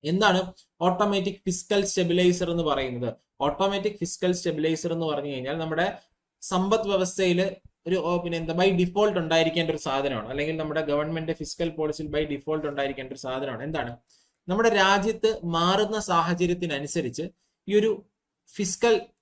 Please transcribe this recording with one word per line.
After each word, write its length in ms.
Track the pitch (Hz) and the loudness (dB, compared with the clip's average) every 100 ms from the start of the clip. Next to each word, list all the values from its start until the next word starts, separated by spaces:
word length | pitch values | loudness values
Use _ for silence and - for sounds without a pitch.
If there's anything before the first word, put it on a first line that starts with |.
എന്താണ് 480 | 147 185 214 185 180 - _ _ | -2 2 4 2 -2 -10 _ _
ഓട്ടോമാറ്റിക് 560 | 175 180 208 202 185 190 | 0 2 2 2 -2 -4
ഫിസ്ക്കൽ 480 | - 180 - 202 | -4 -4 0 0
സ്റ്റെബിലൈസർ 640 | 190 - 175 175 180 175 175 | 2 0 2 4 4 4 0
എന്ന് 120 | 170 | 0
പറയുന്നത്? 520 | 160 135 131 120 120 - _ _ | 0 0 -2 -4 -6 -6 _ _
ഓട്ടോമാറ്റിക് 560 | 139 143 196 202 202 208 | -2 2 0 2 -2 -4
ഫിസ്ക്കൽ 360 | 170 - 180 | -6 -2 0
സ്റ്റെബിലൈസർ 600 | 180 175 156 160 160 175 | 0 -2 0 0 0 -2
എന്ന് 140 | 165 160 | -2 -2
പറഞ്ഞു 240 | 147 143 | -2 -4
കഴിഞ്ഞാൽ 280 | 135 127 160 | -6 -4 -4
നമ്മുടെ 400 | 160 156 196 - _ _ _ _ | -2 0 -2 -4 _ _ _ _
സമ്പദ് 480 | - 185 190 220 196 | -4 0 2 2 2
വ്യവസ്ഥയിൽ 680 | 196 185 - 185 175 190 - - _ - | 0 0 2 2 4 0 -4 -20 _ -2
ഒരു, 100 | 185 | 0
ഓ, 260 | 160 175 | 0 -2
പിന്നെ 160 | 170 165 | -2 -4
എന്താ, 160 | 160 | -2
by 140 | 165 190 | 2 4
default 480 | 180 175 196 214 185 | 4 2 2 2 2
ഉണ്ടായിരിക്കേണ്ട 520 | 160 165 165 165 160 | 2 2 2 0 -2
ഒരു 60 | 151 | -2
സാധനമാണ്, 520 | - 135 139 120 110 | -2 -2 -2 -4 -6
അല്ലെങ്കിൽ 280 | 139 151 160 | -4 -4 -4
നമ്മുടെ 240 | 156 156 | -2 -2
ഗവൺമെന്റ് 520 | 151 147 151 165 160 | 0 0 0 -4 -4
ഫിസ്ക്കൽ 360 | 160 151 - 170 | -6 -6 -4 -4
പോളിസിയിൽ 400 | 160 156 151 151 | -2 -4 -4 -4
by 160 | 147 | -2
default 440 | 151 139 143 156 143 | -2 -4 -4 -4 -4
ഉണ്ടായിരിക്കേണ്ട 440 | 143 139 135 131 | -4 -4 -4 -10
ഒരു 60 | 131 | -10
സാധനമാണ്. 440 | 135 131 139 117 | -6 -6 -6 -6
എന്താണ്? 340 | 139 160 120 - _ _ _ _ - | -6 -4 -6 -10 _ _ _ _ -4
നമ്മുടെ 200 | 190 233 | 2 4
രാജ്യത്ത് 720 | 202 190 202 202 220 220 220 | 4 4 4 2 0 0 0
മാറുന്ന 560 | 170 165 170 196 208 220 | -2 0 2 2 2 -2
സാഹചര്യത്തിനനുസരിച്ച് 1200 | 202 170 165 170 180 180 175 139 143 170 131 120 175 _ _ _ - | 2 2 2 2 0 0 -2 -4 -2 -2 -2 -6 -10 _ _ _ 0
ഈ 100 | 208 | 2
ഒരു 260 | 220 202 - _ _ _ - | 4 -2 -8 _ _ _ -18
ഫിസ്ക്കൽ 460 | - 185 - 233 214 - _ | -4 -4 2 4 2 0 _